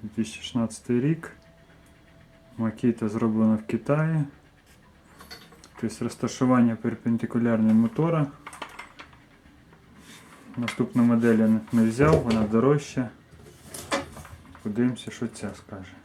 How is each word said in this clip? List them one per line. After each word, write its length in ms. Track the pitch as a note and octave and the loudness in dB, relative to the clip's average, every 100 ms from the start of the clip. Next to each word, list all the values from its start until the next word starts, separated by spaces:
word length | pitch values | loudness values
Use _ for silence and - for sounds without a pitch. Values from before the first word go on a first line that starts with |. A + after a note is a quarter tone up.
дві 60 | G#2+ | -12
тисячі 340 | - G#2+ - | -8 -8 -8
шістнадцятий 580 | - A#2+ A2+ - - B2 | -8 -4 -4 -6 -4 -2
рік. 300 | C3+ E3 - - - - - - - - _ - - - - - | 0 -2 -6 -20 -20 -20 -20 -20 -20 -20 _ -20 -20 -20 -20 -6
Makita 500 | A2+ G#2+ B2 A2+ A2 | -6 0 -2 0 -2
зроблена 460 | A2 A2+ A2 A2 | -2 0 2 2
в 120 | A2 - | 2 -2
Китаї. 580 | A#2 - D3 D#3 D#3+ C#3+ - - _ _ - _ _ _ - - - - - - - | -6 -2 0 0 -2 -4 -8 -20 _ _ -20 _ _ _ -20 -20 -20 -20 -20 -20 -8
Тобто 240 | A2+ - | -8 -6
розташування 720 | A#2+ - A#2 - B2+ B2+ A#2 A2+ | -8 -6 -8 -2 2 4 4 2
перпендикулярне 960 | A#2+ A2+ - A#2 A2 A#2+ A#2+ A2+ A2 | -4 -4 -2 -2 -2 -2 0 2 4
мотора. 520 | A2 A2+ - D#3+ E3 C#3+ - - - - - - - - - - _ - - - - _ - - - - - - - | 4 2 0 0 0 -2 -6 -20 -18 -18 -18 -20 -20 -20 -20 -20 _ -20 -20 -20 -20 _ -20 -20 -20 -20 -20 -16 -8
Наступну 460 | A#2+ - A#2 B2 | -6 -4 -2 2
модель 360 | A#2+ A#2 A#2 A2 | 4 4 4 4
я 100 | A2 | 4
не, 120 | A2 G#2+ | 2 2
не 140 | A#2 A2+ | 2 2
взяв, 360 | A2+ D3 D#3 | 4 4 4
вона 200 | B2 A2+ | 2 0
дорожча. 680 | G#2+ A2+ B2+ D3 - - A#2 - _ - - - - - - C#4 - - - - - - | 2 2 4 2 0 -6 -6 -8 _ -20 -20 -20 -18 -16 -8 -6 -8 -16 -20 -20 -20 -14
Подивимося, 480 | A2+ G#2+ B2 A#2+ - | -10 -2 -2 -2 -12
що 160 | - A2+ | -10 -10
ця 240 | - G#2 | -8 -12
скаже. 380 | F#2+ - G2 F#2 - | -12 -16 -18 -16 -20